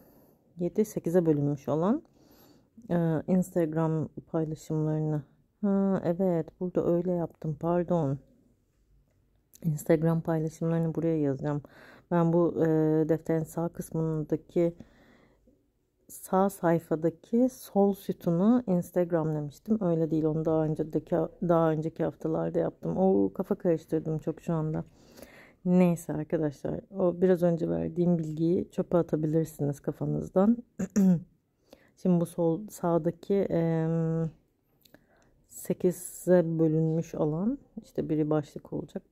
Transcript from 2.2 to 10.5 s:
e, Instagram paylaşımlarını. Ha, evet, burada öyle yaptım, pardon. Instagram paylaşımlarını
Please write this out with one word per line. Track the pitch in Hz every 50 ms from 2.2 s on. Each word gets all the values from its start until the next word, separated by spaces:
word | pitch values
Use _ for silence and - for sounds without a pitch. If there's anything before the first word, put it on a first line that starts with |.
| _ _ _ _ - - _ _ _ _ _ - - -
e, | 175 175 165 165 160 147 -
Instagram | - 185 185 175 - - 180 165 156 156 160 165 160 160 156 143 - - - - _
paylaşımlarını. | - 165 160 156 156 - - - 160 156 151 156 156 156 156 156 151 151 - - _ _ _ _ _ _
Ha, | 214 202 196 196 196 196 190 - -
evet, | 165 170 175 196 185 175 165 156 - - -
burada | 185 180 - 170 -
öyle | 165 170 170 170 180
yaptım, | 180 175 165 - - _ - 156 151 -
pardon. | 165 170 175 180 170 170 180 170 151 135 139 135 - _ _ _ _ _ _ _ _ _ _ _ _ _ _ _ _ _ _ _ _ _ _ _ _ _ - _ -
Instagram | 165 147 151 - - 165 151 160 165 165 165
paylaşımlarını | - 170 165 160 156 160